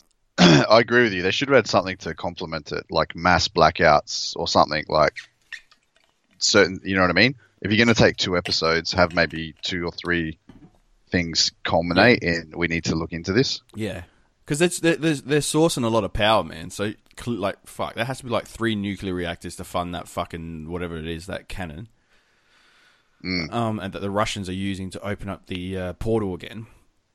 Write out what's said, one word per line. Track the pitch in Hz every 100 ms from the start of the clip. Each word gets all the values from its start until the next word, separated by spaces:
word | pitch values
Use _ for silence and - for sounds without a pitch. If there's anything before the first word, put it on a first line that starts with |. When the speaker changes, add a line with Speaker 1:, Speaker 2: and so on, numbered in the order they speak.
| - _ _ -
Speaker 1:
had, | 180 151 104
<clears throat> |
I | 110
agree | 113 120
with | 117
you. | 92
They | 90
should | - 139
have | 135
had | 104
something | 107 92 92
to | -
complement | 80 92 87 85 80 -
it, | 80 -
like | 82 78 85
mass | 87 87 -
blackouts | 87 78 - 85 76 - - - -
or | 82
something, | 98 73 76 76
like | 78 73 - - _ _ - - _ _ _ _ _ _ _
certain, | - 104 87 92
you | 95 95
know |
what | 90
I |
mean? | 87 120 - _ _
If | 98
you're | 107
gonna | 117
take | 110 107 -
two | - 87
episodes, | 85 - 80 82 85
have | 92 87
maybe | 87 82 80 80 -
two | - 90 85
or |
three | - 85 87 80 78 - - - _ _ _ _
things | 92 85 80 - -
culminate | - 90 85 87 117 117
Speaker 2:
Yeah. | 87 85
Speaker 1:
in, | 82 80
"We | 85
need | 82 -
to | 82
look | 80
into | 82 85
this." | 98 139 - - 107
Speaker 2:
Yeah. | 107 92 85 _ _ _ -
'Cause | 147
it's, | 175 -
they're, | 165 160
they're, | 160
they're | 147 127 147
sourcing | - 156 165 151 117
a |
lot | 113
of | 95
power, | - 107 110
man. | 82 82 82
So, | - 104 - _ -
cl-, | - 113
like, | 98 - -
fuck, | - 82
there | - 120
has | 131
to | 127
be, |
like, | 110 -
three | - 113 107
nuclear | 101 95 101
reactors | 90 85 85 90 -
to |
fund | 90 92 87
that | 87 -
fucking | - 85 85 82 82 78
whatever | 87 87 82
it | 80
is, | 82 87
that | 90 -
cannon. | - 87 73 113 _ _ _ _ _ _ _ _ _ _ _ _ _
Speaker 1:
Mm. | 90 90 80
Speaker 2:
Um, | 117 113 107
and | 95
that | 82
the | 101
Russians | 98 104 107 90
are |
using | 92 98 92 92
to | - 98
open | 101 101
up | 90 -
the, | 92 90 92
uh, | 90
portal | 87 113 113 101
again. | 87 - 101 113 _ _ _ _